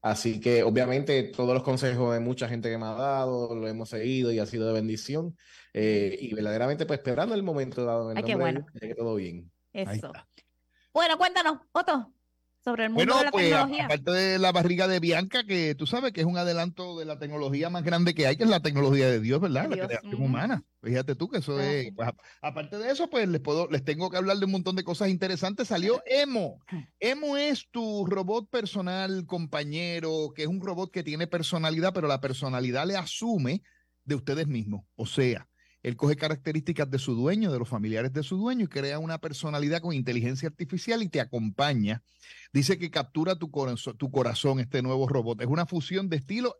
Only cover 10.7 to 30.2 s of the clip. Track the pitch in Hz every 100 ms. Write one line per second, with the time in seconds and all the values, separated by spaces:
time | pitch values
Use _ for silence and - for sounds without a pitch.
10.7 | _ _ 294 339 320 359 359 320 311 _
11.7 | 320 359 262 226 _ _ _ _ _ -
12.7 | 226 220 226 240 - 294 202 170 156 139
13.7 | 135 - 151 139 180 190 190 190 180 170
14.7 | 180 190 185 170 165 190 254 214 190 160
15.7 | 143 151 240 262 190 160 175 175 170 175
16.7 | 170 180 165 156 147 147 147 139 139 165
17.7 | 175 160 170 175 156 139 139 226 190 151
18.7 | 143 139 139 131 120 110 139 185 131 -
19.7 | - 185 117 - 120 135 127 196 214 -
20.7 | _ 113 123 135 135 170 202 151 139 139
21.7 | 143 120 98 113 - - - 147 156 147
22.7 | 208 233 277 339 277 202 160 139 151 175
23.7 | 151 135 151 180 180 190 196 196 196 180
24.7 | 185 170 170 196 185 185 175 185 202 240
25.7 | 180 185 480 - 269 285 247 165 - -
26.7 | 180 131 _ 214 277 302 285 294 277 -
27.7 | 240 226 208 190 196 185 226 214 247 208
28.7 | 208 180 185 190 190 165 180 160 151 147
29.7 | 151 175 170 160 160